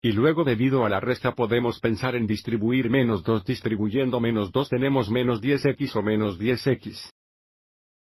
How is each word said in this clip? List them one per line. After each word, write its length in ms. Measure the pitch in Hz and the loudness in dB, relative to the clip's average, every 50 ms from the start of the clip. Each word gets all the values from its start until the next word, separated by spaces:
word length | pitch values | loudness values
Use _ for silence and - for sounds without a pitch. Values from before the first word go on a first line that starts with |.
Y 120 | - 117 101 | 2 2 2
luego 320 | 104 123 156 160 160 165 | 4 2 2 2 2 2
debido 400 | 135 117 107 127 135 131 131 117 | 0 2 2 2 2 2 2 2
a 40 | 104 | 2
la 120 | 98 98 | 0 0
resta 340 | 107 120 123 - - 127 - | 0 -2 -4 0 -2 -4 0
podemos 460 | - 120 104 117 120 120 117 113 - | 0 0 2 2 2 2 0 -2 0
pensar 340 | - 117 110 101 127 127 123 | 0 0 0 0 -2 -2 -2
en 100 | 120 113 | -2 -2
distribuir 640 | 104 110 - - 120 117 110 104 113 127 131 123 113 | -2 -2 -4 -2 -4 -4 -2 0 0 0 0 2 2
menos 360 | 120 139 127 117 110 92 82 | 2 2 2 2 0 -2 0
dos 180 | - 113 107 - | 0 -2 0 0
distribuyendo 800 | - 127 - - 117 110 98 107 107 101 135 135 127 120 123 | -4 -6 -4 -2 -4 -2 -2 -2 -2 0 0 0 0 0 0
menos 320 | 117 117 117 107 101 95 - | 0 0 0 0 -2 0 -2
dos, 160 | 127 143 - | -2 -2 0
tenemos 420 | 131 123 131 139 139 135 117 95 | -2 0 0 2 2 0 0 0
menos 300 | 113 123 123 123 120 107 | 0 0 2 0 0 0
diez 240 | 104 135 143 135 - | 0 0 0 2 2
x 320 | 143 131 - 143 131 - | 0 0 0 -6 -4 -2
o 40 | 110 | -2
menos 380 | 98 107 107 107 107 104 95 85 | 0 0 0 0 0 -2 -2 -2
diez 260 | 104 120 127 113 - | 0 0 0 0 0
x. 460 | 139 123 - - 104 - - - - _ _ _ _ _ _ _ _ _ _ _ _ _ _ _ _ _ _ | 0 0 0 -4 -14 -14 -14 -20 -20 _ _ _ _ _ _ _ _ _ _ _ _ _ _ _ _ _ _